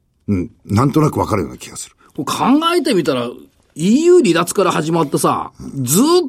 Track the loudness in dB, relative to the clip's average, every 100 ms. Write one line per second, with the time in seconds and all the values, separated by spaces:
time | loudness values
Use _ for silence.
0 | _ _ -6 -6 -6 _ -4 0 2 2
1 | 0 0 -2 -2 -4 -10 -18 -16 -18 _
2 | _ -12 -8 -2 0 0 2 0 0 -2
3 | 0 -2 -4 -10 -20 _ _ -4 0 2
4 | 6 6 4 2 0 0 0 0 -2 0
5 | 0 0 0 -2 -6 -12 -12 -6 -2 2
6 | 4 2